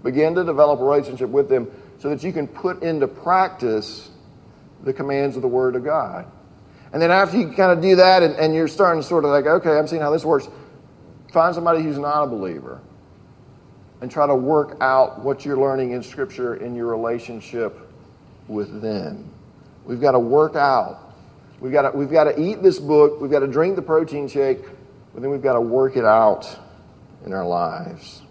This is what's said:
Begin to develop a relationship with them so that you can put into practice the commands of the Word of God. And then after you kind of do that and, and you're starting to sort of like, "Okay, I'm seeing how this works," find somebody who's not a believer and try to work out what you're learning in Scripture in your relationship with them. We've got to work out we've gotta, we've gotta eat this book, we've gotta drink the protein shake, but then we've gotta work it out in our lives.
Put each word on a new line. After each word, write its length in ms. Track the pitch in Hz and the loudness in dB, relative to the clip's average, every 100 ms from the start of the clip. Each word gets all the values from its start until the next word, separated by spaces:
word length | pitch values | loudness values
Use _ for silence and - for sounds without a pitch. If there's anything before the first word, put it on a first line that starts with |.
Begin 300 | 123 131 156 175 | -4 0 0 0
to 80 | |
develop 360 | 170 143 147 139 | -2 2 4 4
a 40 | |
relationship 460 | 131 143 135 127 123 | 2 0 -2 -8 -2
with 200 | 135 139 | 0 2
them 200 | 131 117 - - - | 0 -2 -14 -20 -10
so 100 | 143 | -8
that 140 | 147 | -6
you 80 | 160 | -6
can 160 | 180 143 | -6 -8
put 340 | - 185 180 | -6 -6 -4
into 260 | 165 156 135 | -6 -2 -4
practice 1000 | - 175 185 190 - 123 110 104 - - - - - - - - - | -4 0 0 0 -2 -4 -4 -6 -16 -20 -20 -20 -20 -20 -20 -20 -10
the 100 | 131 | -8
commands 420 | 135 143 139 139 131 | -6 -4 -2 -2 -2
of 60 | |
the 60 | 123 | 0
Word 280 | 127 127 127 | 2 2 0
of 80 | |
God. 420 | 139 156 107 87 87 - - - - - - | -2 -2 -2 -10 -16 -20 -20 -20 -20 -20 -10
And 80 | 147 | -2
then 100 | 170 | 2
after 260 | 185 196 214 | 2 2 0
you 140 | 165 | -2
kind 200 | - 185 | 2 4
of 100 | 175 | 4
do 160 | 185 185 | 4 6
that 260 | 185 185 | 8 8
and, 120 | 165 147 | 4 2
and 200 | 156 160 | 0 2
you're 140 | 160 | -2
starting 320 | 160 185 165 | 2 2 2
to 60 | 139 | 0
sort 180 | 170 147 | 0 2
of 60 | |
like, 140 | 143 147 | 2 2
"Okay, 320 | 170 170 151 | 2 2 0
I'm 100 | 151 | 0
seeing 140 | 165 | -2
how 100 | 147 | -2
this 120 | 156 | -2
works," 240 | 151 143 - - - - - - - - - | 0 -2 -2 -20 -20 -20 -20 -20 -20 -20 -4
find 200 | 170 170 | 0 0
somebody 280 | 170 170 165 | 0 0 0
who's 160 | 160 143 | -2 -6
not 260 | 147 151 | -4 -2
a 40 | 143 | -2
believer 520 | 113 95 78 64 65 - - - - - - - - - - - - | -4 -8 -10 -14 -18 -20 -20 -20 -20 -20 -20 -20 -20 -20 -20 -20 -16
and 100 | 127 | -10
try 180 | 156 147 | -2 2
to 80 | 135 | 2
work 420 | 127 156 147 - | 2 0 0 -2
out 400 | 131 131 131 - | 0 2 2 0
what 220 | 131 135 143 | -6 -6 -4
you're 120 | 135 | -2
learning 340 | 135 135 127 | 0 0 -4
in 120 | 123 | -6
Scripture 520 | 107 - 131 120 123 113 | -10 -10 -10 -6 -8 -6
in 200 | 120 120 | -10 -8
your 120 | 117 | -6
relationship 1000 | 113 117 117 117 117 - 120 107 - - - - _ - - - | -4 -4 -6 -8 -16 -12 -8 -8 -8 -20 -20 -20 _ -20 -20 -10
with 340 | 107 95 107 | -8 -8 -8
them. 480 | 110 104 80 - - - - _ - - | -8 -8 -8 -14 -18 -20 -20 _ -20 -20
We've 160 | - 120 | -12 -2
got 120 | 139 | 2
to 80 | 127 | 2
work 360 | 117 143 151 127 | 2 2 2 2
out 500 | 143 127 - - - - - - - - | 2 2 -2 -10 -20 -20 -20 -20 -20 -14
we've 120 | 131 | -2
gotta, 260 | 135 139 139 | 0 0 -2
we've 140 | 143 | 2
gotta 280 | 160 151 - | 4 4 0
eat 220 | 170 214 | -4 4
this 180 | 185 - | 2 2
book, 420 | 147 151 147 147 | 2 6 6 4
we've 100 | 139 | -2
gotta 160 | 143 139 | 0 0
drink 300 | 131 175 190 | 0 0 -2
the 40 | |
protein 460 | 151 160 160 147 139 | 0 0 0 -6 -6
shake, 360 | 143 135 127 - - - - - | -2 0 -2 -6 -20 -20 -20 -20
but 80 | - | -10
then 100 | 131 | -6
we've 100 | 139 | -2
gotta 200 | 131 120 | 0 0
work 340 | 117 127 131 131 | 2 2 2 2
it 80 | |
out 560 | 110 110 110 95 - - - - - - - - - | 4 6 6 2 -6 -18 -20 -20 -20 -20 -20 -20 -10
in 60 | |
our 140 | 95 87 | -8 -4
lives. 760 | 87 87 82 85 - - - - | -2 -4 -6 -14 -16 -20 -20 -20